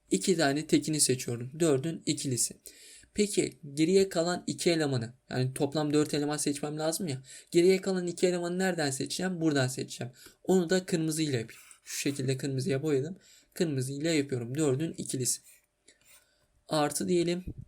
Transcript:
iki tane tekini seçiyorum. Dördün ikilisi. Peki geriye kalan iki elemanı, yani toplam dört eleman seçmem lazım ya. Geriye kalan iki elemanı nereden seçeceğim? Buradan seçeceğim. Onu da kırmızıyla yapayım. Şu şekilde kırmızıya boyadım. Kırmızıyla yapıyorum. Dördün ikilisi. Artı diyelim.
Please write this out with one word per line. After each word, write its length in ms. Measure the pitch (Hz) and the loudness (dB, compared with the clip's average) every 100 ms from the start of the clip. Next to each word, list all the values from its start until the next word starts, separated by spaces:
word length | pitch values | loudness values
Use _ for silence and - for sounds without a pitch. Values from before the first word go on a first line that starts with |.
| - | -2
iki 260 | 190 196 165 | 0 2 4
tane 300 | 143 139 151 | 4 2 2
tekini 340 | 156 143 151 | 2 2 0
seçiyorum. 500 | - 131 - 120 123 156 | 2 0 -2 -6 -6 0
Dördün 440 | 165 131 156 165 - | 2 2 0 -4 -4
ikilisi. 500 | 143 143 120 - - - - - - - | -2 -2 -2 -2 -6 -20 -20 -20 -20 -10
Peki 460 | - 208 190 147 - 143 | -2 0 2 -2 -4 -10
geriye 360 | 139 160 190 190 | -2 4 4 4
kalan 340 | 170 170 175 - | 0 0 -2 -4
iki 240 | - 180 | -2 2
elemanı, 420 | 160 147 131 113 - - | 2 2 0 -4 -10 -6
yani 240 | 127 127 | -2 -2
toplam 400 | 131 143 156 151 | 0 -2 0 2
dört 200 | 147 147 | 2 2
eleman 240 | 151 147 151 | 0 -2 -2
seçmem 420 | - 143 151 151 | -2 -2 -4 -2
lazım 280 | 156 160 185 | -2 -2 -4
ya. 160 | 131 - - - | -6 -8 -20 0
Geriye 300 | 170 175 190 | 4 6 4
kalan 260 | 190 185 175 | 2 -2 -2
iki 200 | 170 180 | 0 0
elemanı 320 | 180 175 180 | 2 -2 0
nereden 320 | 190 170 143 | 0 0 0
seçeceğim? 500 | 135 139 - 185 175 | -2 -4 -4 -4 0
Buradan 260 | 160 143 127 | 2 2 2
seçeceğim. 460 | 131 - - 127 - - _ | -2 -8 -8 -12 -12 -20 _
Onu 260 | - 185 165 | 2 2 4
da 160 | 185 185 | 0 0
kırmızıyla 540 | 175 160 156 151 123 | 0 0 0 -2 -2
yapayım. 220 | 110 - - - | -4 -12 -20 -20
Şu 160 | - - | -12 -4
şekilde 380 | 147 139 131 131 | -4 -2 -2 -2
kırmızıya 460 | 143 131 127 135 | -2 -2 0 -2
boyadım. 340 | 156 139 151 190 _ - _ | 2 0 0 -8 _ -20 _
Kırmızıyla 580 | - 175 135 127 139 160 | -4 -2 0 -4 -4 0
yapıyorum. 460 | 160 139 127 117 139 | 0 0 -2 -4 0
Dördün 360 | 151 131 165 - | 2 2 -2 -6
ikilisi. 440 | - 135 123 - - - _ _ _ _ _ - _ _ _ _ - | -6 -4 -2 -4 -6 -20 _ _ _ _ _ -20 _ _ _ _ -4
Artı 380 | 156 147 - 190 | 0 0 0 0
diyelim. 380 | 175 170 175 185 - | 2 2 -2 -6 -14